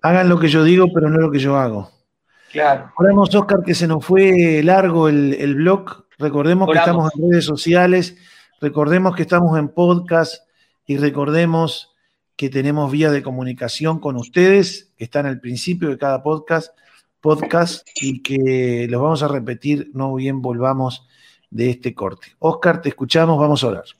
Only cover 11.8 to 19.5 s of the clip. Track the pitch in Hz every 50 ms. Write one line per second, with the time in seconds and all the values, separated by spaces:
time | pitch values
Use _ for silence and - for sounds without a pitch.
11.8 | - _ _ _ _ _ _ _ _ _ _ _ 143 135 131 139 135 143 147 151
12.8 | 147 139 135 151 156 156 147 143 139 139 131 127 131 127 123 123 127 117 - -
13.8 | 151 160 160 160 - 147 135 123 120 - _ 180 180 185 196 202 185 185 - -
14.8 | _ _ _ _ 113 113 - 143 143 139 135 117 - 123 123 120 - - 180 175
15.8 | 170 156 135 123 - 139 135 131 135 147 156 156 151 - 170 160 160 - _ _
16.8 | _ _ _ _ _ _ _ _ _ 151 156 151 - - - 170 170 175 - -
17.8 | _ _ _ - - 135 135 127 - - 135 135 135 131 131 127 127 123 120 120
18.8 | 120 117 123 120 135 151 165 147 147 147 143 135 117 117